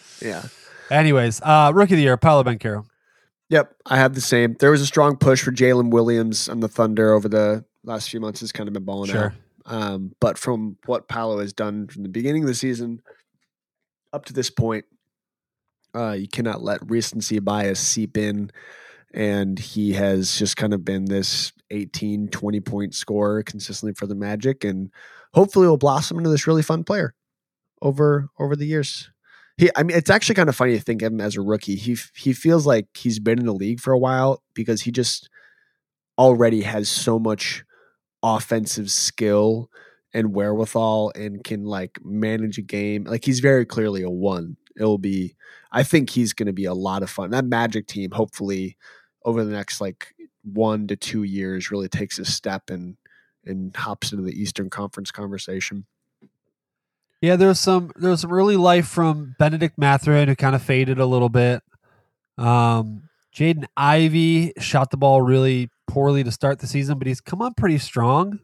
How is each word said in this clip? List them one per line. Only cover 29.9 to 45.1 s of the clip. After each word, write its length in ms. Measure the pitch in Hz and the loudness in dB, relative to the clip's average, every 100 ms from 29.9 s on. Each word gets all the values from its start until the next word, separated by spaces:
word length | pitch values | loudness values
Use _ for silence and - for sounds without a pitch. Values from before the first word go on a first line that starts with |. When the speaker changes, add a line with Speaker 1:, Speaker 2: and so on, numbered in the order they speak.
| 170 | 2
Speaker 1:
it's 140 | - | 4
actually 240 | 208 - | 2 4
kinda 180 | 202 156 | 2 2
funny 240 | 127 127 117 | 2 2 2
to 60 | |
think 180 | - 113 | -2 -2
of 100 | 110 | -2
him 80 | 110 | -2
as 160 | 104 101 | -4 -4
a 40 | |
rookie. 360 | 98 107 - 98 | -2 -2 -2 -6
He 160 | 113 | -4
f-, 180 | 117 - - | -6 -8 -6
he 160 | 135 | -4
feels 340 | 127 160 165 143 | 0 2 4 4
like 220 | 117 101 - | 2 0 -6
he's 240 | 123 107 | -4 -2
been 180 | 107 120 | 0 0
in 80 | 120 | 0
the 80 | |
league 240 | 98 101 117 | -2 -4 -4
for 140 | - | 0
a 60 | 131 | 2
while 440 | 127 131 135 135 _ | 2 2 0 0 _
because 300 | - 110 110 | -10 -4 -2
he 80 | 120 | -2
just 380 | 123 120 - - _ _ _ _ _ _ _ _ - | -2 -2 -4 -12 _ _ _ _ _ _ _ _ 4
already 440 | 131 120 117 110 | 6 8 4 2
has 260 | 101 110 104 | -2 -4 -4
so 320 | - - 113 | -4 0 0
much 420 | 113 107 - - - _ _ _ _ - | 0 -2 -6 -8 -14 _ _ _ _ -4
offensive 640 | 113 110 - 113 104 - 101 | -2 -2 -2 -4 -2 -6 -4
skill 800 | - - - 107 104 110 113 120 - - _ _ | -2 -4 -2 0 2 2 0 -4 -16 -20 _ _
and 220 | 113 110 | -4 -2
wherewithal 800 | 101 101 107 110 117 113 110 107 | -2 -2 -2 -2 0 0 0 -2
and 300 | - 107 101 | -6 -12 -12
can, 200 | - 107 | -10 -10
like, 360 | 104 98 92 - | -6 -8 -8 -12
manage 540 | - 104 110 110 110 101 | -10 -4 -2 -2 -4 -6
a 40 | |
game. 420 | 95 104 104 104 | -8 -6 -4 -4
Like, 200 | 98 113 | -4 -6
he's 140 | - 127 | -2 2
very 260 | 139 135 | 4 4
clearly 380 | 117 117 107 98 | 2 -2 -2 -2
a 80 | 90 | -4
one. 460 | 90 98 90 85 - _ - | -2 -2 -2 -6 -14 _ -4
It'll 220 | 110 104 | 0 0
be, 380 | 98 | 0